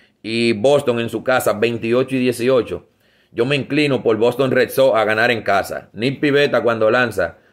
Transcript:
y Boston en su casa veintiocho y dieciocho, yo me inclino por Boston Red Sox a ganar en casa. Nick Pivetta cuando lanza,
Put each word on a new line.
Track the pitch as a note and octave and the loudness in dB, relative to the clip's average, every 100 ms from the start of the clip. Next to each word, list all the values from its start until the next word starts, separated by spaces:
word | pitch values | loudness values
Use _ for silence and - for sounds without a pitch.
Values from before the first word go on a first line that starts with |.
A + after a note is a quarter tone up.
| _ _ | _ _
y | G#2+ A2+ A#2 | -6 0 0
Boston | G#2+ B2+ C#3+ B2 A#2 | 2 2 2 2 -2
en | A#2 | -4
su | A2 | -4
casa | - B2+ A#2 | -2 0 0
veintiocho | G#2 A2+ A#2 A2+ A#2+ C3 C3+ | 0 -2 -2 -2 0 0 -2
y | |
dieciocho, | B2+ A#2 A#2+ C3 - F2 - _ _ _ _ | -2 0 0 0 -2 -8 -14 _ _ _ _
yo | G2+ B2 | -4 -2
me | C#3+ | -2
inclino | A2+ C#3+ D3 B2 | -2 -2 0 0
por | A2+ A2 | 0 2
Boston | A#2 B2 C3+ | 0 0 0
Red | B2 A2+ | 0 0
Sox | - C3+ A2+ | 2 2 2
a | |
ganar | G#2+ A2 A#2+ | 2 2 0
en | A#2 | 0
casa. | G2 G2 - C#2+ - | 0 -2 -2 -8 -12
Nick | G2 B2 C3+ | -6 -4 -2
Pivetta | D3 C#3 C#3+ A#2+ | 0 2 2 0
cuando | A#2 A2+ G#2+ | 0 0 2
lanza, | B2 A#2+ F#2 E2+ - _ | 2 0 -2 -6 -8 _